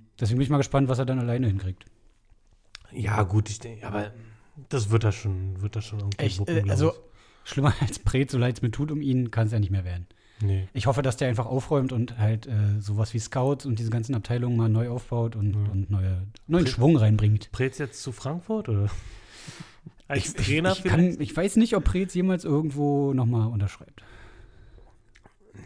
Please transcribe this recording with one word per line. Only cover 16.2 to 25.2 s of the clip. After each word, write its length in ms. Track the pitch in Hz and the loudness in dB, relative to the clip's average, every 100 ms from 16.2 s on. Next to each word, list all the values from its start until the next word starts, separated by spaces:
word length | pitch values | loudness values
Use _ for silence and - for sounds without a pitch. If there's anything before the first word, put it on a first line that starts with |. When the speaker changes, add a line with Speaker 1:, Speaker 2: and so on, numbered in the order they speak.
| 98 - - | -6 -12 0
Speaker 1:
neuen 160 | 165 131 | 2 2
Speaker 2:
Pre- 60 | |
Speaker 1:
Schwung 240 | 127 135 156 | 4 6 6
reinbringt. 560 | 110 107 107 104 - | 6 6 4 2 0
Speaker 2:
Preetz 280 | - 127 - | -4 -4 -2
jetzt 220 | 143 - | -8 -8
zu 80 | - | -12
Frankfurt, 580 | 117 - 165 - 220 208 | -8 -8 -8 -4 -4 -2
oder? 200 | 104 101 - - - - - - | 0 0 -2 -8 -16 -20 -20 -20
<laughs> 600 | - - - - - - | -18 -20 -20 -20 -20 -6
Als 200 | 139 - | -4 -4
Speaker 1:
Ich, 60 | - | -2
Speaker 2:
Trainer 360 | - 147 180 | 0 2 2
Speaker 1:
ich, 80 | 185 | 0
ich 40 | 185 | 2
kann, 140 | 160 | 4
Speaker 2:
vielleicht? 200 | 175 - | 4 2
Speaker 1:
ich 140 | 147 - | -4 -2
weiß 220 | 190 220 | 2 4
nicht, 180 | 226 208 | 4 4
ob 80 | |
Preetz 300 | 156 180 190 | 2 0 0
jemals 320 | 175 185 180 170 | 0 0 0 0
irgendwo 680 | 147 156 139 147 143 139 | 0 0 0 0 2 2
nochmal 340 | 131 117 120 110 | 2 2 2 0
unterschreibt. 560 | 117 101 - - - - - - - - - - - - - _ _ | 0 -2 -4 -18 -20 -20 -20 -20 -20 -20 -20 -20 -20 -20 -20 _ _